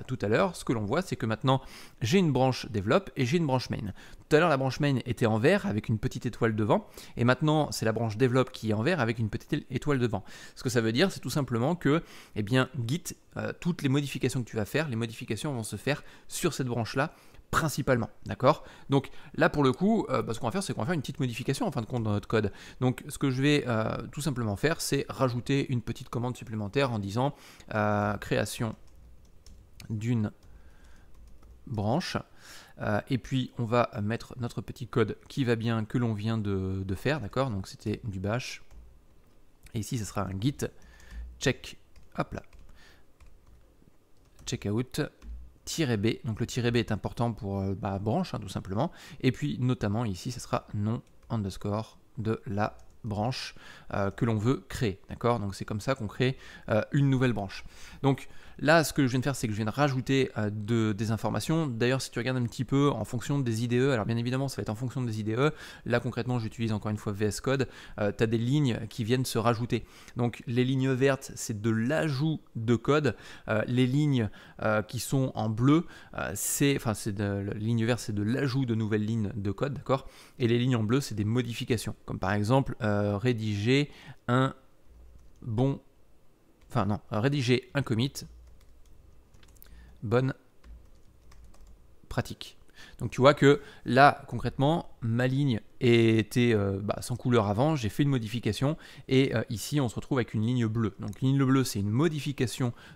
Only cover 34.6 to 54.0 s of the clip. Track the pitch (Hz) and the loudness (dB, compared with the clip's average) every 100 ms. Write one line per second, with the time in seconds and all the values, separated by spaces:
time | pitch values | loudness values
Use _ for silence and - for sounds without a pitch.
34.6 | - - 123 120 107 - - - 120 113 | -10 -10 -2 2 2 0 -6 -2 2 2
35.6 | 113 113 107 127 120 104 110 113 101 95 | 2 0 0 0 0 0 0 0 0 0
36.6 | 92 95 95 92 127 151 101 127 135 98 | -2 -2 -4 -2 -2 -2 -2 -2 -2 -4
37.6 | 90 - 107 104 113 95 98 120 - - | -8 -8 -6 -4 -6 -4 -2 -2 -4 -12
38.6 | - - - - - - - - - - | -16 -20 -20 -20 -20 -20 -20 -20 -20 -20
39.6 | - 113 101 127 107 104 95 95 104 - | -10 -8 -6 -6 -4 -4 -4 -2 -2 -2
40.6 | - - - - - - - - 131 123 | -6 -8 -20 -20 -16 -12 -12 -2 -2 -2
41.6 | - - - - - - - - - - | -6 -18 -20 -20 -10 -8 -6 -8 -14 -18
42.6 | - - - - - - - - - - | -20 -20 -20 -20 -20 -20 -20 -20 -20 -20
43.6 | - - - - _ - - - - 127 | -20 -20 -20 -20 _ -20 -20 -18 -10 -6
44.6 | 101 107 131 - 139 - - - - - | -2 -2 -2 -4 -6 -8 -14 -14 -14 -16
45.6 | - - 143 110 110 - - 107 117 - | -8 -2 0 2 2 0 -2 -4 -4 0
46.6 | 120 120 110 104 110 - 120 104 101 98 | 2 2 2 -2 -2 -2 -2 -2 -4 -2
47.6 | 98 98 107 98 101 151 185 113 104 - | -2 -2 -4 -2 0 0 -2 -6 -8 -8
48.6 | - 98 156 - - - 131 - 147 - | -4 -2 -2 -4 -18 -2 0 0 -2 0
49.6 | 127 127 104 104 120 90 131 117 - - | 0 0 0 0 -2 -4 -6 -8 -4 -4
50.6 | - 107 104 123 - - - 117 98 - | -4 -4 -2 -4 -8 -18 -8 -4 -4 -6
51.6 | 104 104 110 - - - 110 110 - 98 | -4 -4 -6 -14 -16 -6 -4 -4 -4 -2
52.6 | 107 - - - 110 101 113 - - - | -2 -4 -18 -12 -6 -2 -2 -4 -8 -14
53.6 | - - - - | -18 -18 -6 -2